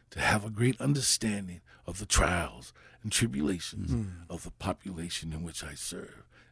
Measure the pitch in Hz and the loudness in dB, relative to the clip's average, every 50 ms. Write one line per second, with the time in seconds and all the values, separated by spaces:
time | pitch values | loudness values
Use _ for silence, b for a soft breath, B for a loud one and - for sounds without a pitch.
0 | _ - - - - - 110 107 104 113 107 104 120 127 - - 120 139 143 139 | _ -12 -4 2 4 4 4 4 2 -2 0 2 4 4 4 4 2 2 4 4
1 | 120 - - - 113 107 104 101 98 90 87 87 _ b b b b - 90 - | 4 4 2 4 2 0 0 -2 -4 -8 -10 -12 _ b b b b -8 -8 -6
2 | - - - - - - - 87 - - - - - - - b b b b b | 0 4 6 6 6 6 4 2 0 -2 -6 -12 -18 -18 -20 b b b b b
3 | - 107 - - 120 117 131 139 151 - 95 85 - - 107 101 92 - 131 117 | -6 0 2 2 2 2 2 2 2 2 0 0 -4 -8 -6 -6 -2 -2 0 0
4 | 104 95 90 85 85 - 87 82 - - - - - 101 90 - - 98 90 82 | -2 -4 -8 -12 -12 -12 -12 -10 -10 -12 -10 -4 -2 -2 -2 -4 -6 -10 -8 -8
5 | 85 87 - - 80 80 78 80 87 82 82 - - 73 73 - - - - - | -6 -6 -6 -6 -6 -6 -6 -6 -6 -6 -8 -8 -10 -10 -10 -8 -8 -8 -8 -8
6 | - - - - - _ b b b b | -10 -12 -16 -20 -20 _ b b b b